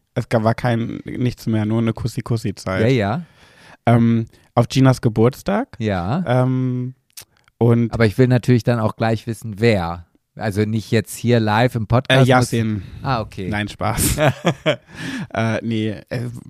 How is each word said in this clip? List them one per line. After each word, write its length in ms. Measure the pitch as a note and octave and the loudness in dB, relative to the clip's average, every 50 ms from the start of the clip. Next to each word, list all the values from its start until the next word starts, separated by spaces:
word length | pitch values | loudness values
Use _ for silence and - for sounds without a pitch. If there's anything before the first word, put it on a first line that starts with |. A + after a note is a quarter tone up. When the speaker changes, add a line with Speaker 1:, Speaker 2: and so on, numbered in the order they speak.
| _ _ _ | _ _ _
Speaker 1:
Es 140 | - A#2 - | -8 -4 -2
gab, 140 | - A#2 G#2+ | -2 0 2
war 100 | A2+ A#2 | 0 0
kein, 460 | - - B2 A#2 A2+ A#2 A#2 G#1 - - | 0 -2 -2 -2 -2 -2 -6 -8 -10 -10
nichts 420 | - - - B2 B2 - - - | -10 -6 -4 -4 -4 -4 -4 -4
mehr, 180 | A#2 A2 G#2+ G#2+ | -2 0 0 0
nur 140 | G#2+ A2 A#2 | 0 0 0
eine 120 | A2+ A2 | 0 -2
Kussi-Kussi-Zeit. 880 | A2 - - A#2 - B2 - - A#2+ A2+ - G#2 F#2+ - - - F#2+ F#2+ | -2 -2 -6 -6 -6 -6 -4 -4 -4 -2 -2 -6 -8 -6 -6 -4 -2 0
Speaker 2:
Ja, 40 | A2 B2 | 2 2
ja. 340 | C3+ A#2+ G2+ G2 A#2 E3+ E3+ - _ _ - - _ _ - - - - _ | 2 2 0 0 -2 -4 -6 -10 _ _ -20 -20 _ _ -20 -20 -20 -4 _
Speaker 1:
Ähm, 400 | A#2 A#2+ A#2 A#2 A#2 A#2 A2+ A2+ - - _ _ _ _ | 2 4 4 4 4 2 0 -2 -6 -10 _ _ _ _
auf 140 | A#2+ B2 - | 0 0 0
Ginas 320 | - C3+ C3 C3 B2+ - | 2 4 4 4 4 4
Geburtstag. 760 | - A#2+ G#2+ A2 A2 B2 - - - - G3 G#3+ C#4 - - - | 0 0 2 2 2 2 2 0 -4 -4 -2 -2 -4 -6 -8 -6
Speaker 2:
Ja. 440 | A2+ G#2+ G2 F2+ E2+ F#2+ B2+ F#3+ E3+ | -4 -2 -2 -2 -2 -2 -2 -2 -2
Speaker 1:
Ähm, 680 | B2 B2 B2+ B2+ B2+ C3 B2+ B2+ B2+ B2 B2 B2 B2+ C3 _ _ _ _ - - - _ _ _ _ _ - | 0 0 2 2 2 0 0 -2 -2 -2 -4 -6 -8 -10 _ _ _ _ -20 -20 -20 _ _ _ _ _ 0
und 340 | A#2 A#2+ A#2 A#2+ A#2+ A2 | 2 4 4 4 2 0
Speaker 2:
Aber 140 | A2+ A2 A#2 | 2 2 2
ich 120 | G#2+ - - | 2 4 4
will 80 | C3 B2 | 4 4
natürlich 360 | B2+ B2 - - B2 A#2 - | 4 2 4 4 2 2 2
dann 160 | B2+ A#2+ A#2 | 0 0 0
auch 160 | A2 G#2 - | -2 -2 -2
gleich 300 | - A2+ A2+ A#2 A2 - | -2 -2 -2 -2 -2 -4
wissen, 340 | A#2+ A2 - - A2+ G2+ F#2 | -8 -10 -10 -10 -12 -4 0
wer. 460 | A2+ A#2 G#2+ F#2+ E2+ E2+ E2+ F2 E2+ _ _ _ _ _ _ | 2 2 2 2 0 -4 -6 -8 -12 _ _ _ _ _ _
Also 280 | - - A2+ F2+ G#2 | -8 -6 -4 -2 0
nicht 280 | G#2+ G#2+ A2 A2 G#2 - | 0 0 -2 -4 -2 0
jetzt 240 | A#2+ A2 - - - | 0 0 0 -2 -8
hier 240 | - - A#2 A#2+ A#2 | -4 0 2 2 2
live 340 | A2 G#2+ G#2 A2 B2 B2+ - | 2 2 2 2 2 2 0
im 100 | A#2+ G#2+ | -2 -2
Podcast. 360 | - A#2 B2 - - C3 C3 C3 | 0 0 0 2 2 4 4 6
Speaker 1:
Äh, 40 | B2 | 6
Yasin. 440 | B2+ B2 B2 - - A#2 A2 A2 G#2+ | 6 4 4 2 0 -2 -2 -2 -2
Speaker 2:
Muss 80 | G2+ F2 - - - | -4 -6 -10 -14 -10
Ah, 180 | - C#3+ C3 A2+ | -6 -4 -4 -4
okay. 280 | G#2+ - - - F#2+ F2 | -6 -8 -10 -10 -6 -4
Speaker 1:
Nein, 200 | G#2+ G#2 G#2 G2+ | -4 -4 -4 -6
Spaß. 480 | - - F2+ G#2+ A2 - - - - | -6 -4 -4 -2 -2 0 0 0 0
Speaker 2:
<laughs> 1160 | D3 D3+ C3+ - - - F3 C#3+ - - D#3+ B2+ - _ - - - C4 C4+ C4+ B3 E3 - - | 2 2 0 0 0 -2 -2 -2 0 -2 -2 -2 -2 _ -16 -16 -12 -12 -10 -10 -10 -10 -6 -4
Speaker 1:
Äh, 300 | G2 A2 A2+ A2 - - | -2 -2 -2 -2 -4 -4
nee, 260 | A#2 A2+ A2 A2 A2 G2+ - - _ | -4 -4 -2 -2 -4 -6 -8 -10 _
äh, 180 | - B2+ A#2+ A#2+ A#2 - - | -8 -8 -6 -8 -10 -12 -14